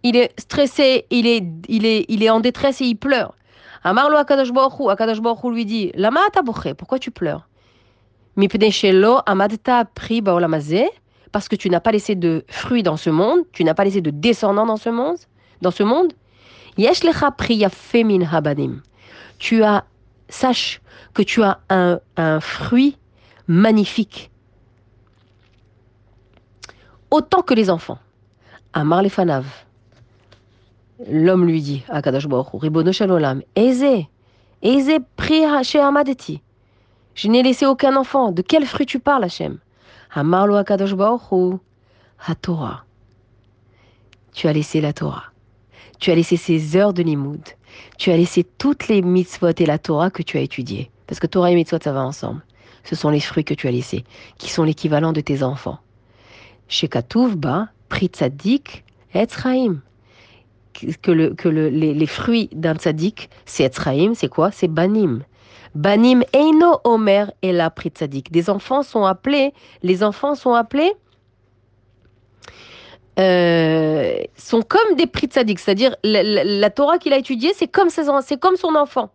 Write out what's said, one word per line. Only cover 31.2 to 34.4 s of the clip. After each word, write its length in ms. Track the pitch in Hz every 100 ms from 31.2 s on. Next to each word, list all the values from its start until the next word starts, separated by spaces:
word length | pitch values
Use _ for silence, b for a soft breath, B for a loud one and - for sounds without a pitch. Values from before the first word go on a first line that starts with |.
| 170 185
lui 160 | 175 165
dit 240 | 143 143 -
à 140 | 147
Kadosh 260 | 143 131 147
Baruch 260 | 131 131
Hu, 40 | -
Ribono 340 | 156 156 160
shel 180 | 190 196
olam, 320 | 175 147 131 - -
Eze, 500 | 240 247 277 240 151 _ _ _